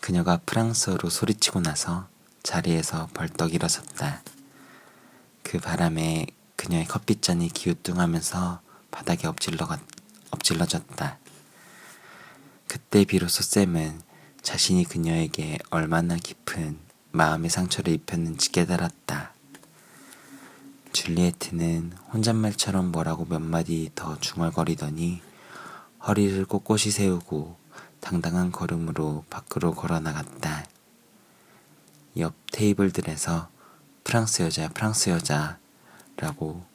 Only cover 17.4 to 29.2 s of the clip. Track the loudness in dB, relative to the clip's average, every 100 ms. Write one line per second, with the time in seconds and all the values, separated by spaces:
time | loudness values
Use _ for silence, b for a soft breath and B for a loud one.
17.4 | 0 0 0 0 2 0 0 -4 -4 -2
18.4 | 0 2 2 2 0 -4 -8 -8 -8 -16
19.4 | -20 -20 B B B B -20 B B B
20.4 | B B B -20 -6 -4 0 2 2 2
21.4 | -4 0 0 0 -4 -10 -6 0 2 4
22.4 | 2 0 0 2 2 0 0 -2 -2 -2
23.4 | 0 0 0 -2 -2 -6 -8 -6 -6 -2
24.4 | 0 2 0 0 -4 -2 -2 -2 B B
25.4 | B B B B B _ 0 4 4 2
26.4 | 0 -2 2 2 2 2 2 2 -2 -6
27.4 | -6 -12 -20 B B -14 -4 -2 0 2
28.4 | 0 0 -2 -2 -2 -2 -2 -2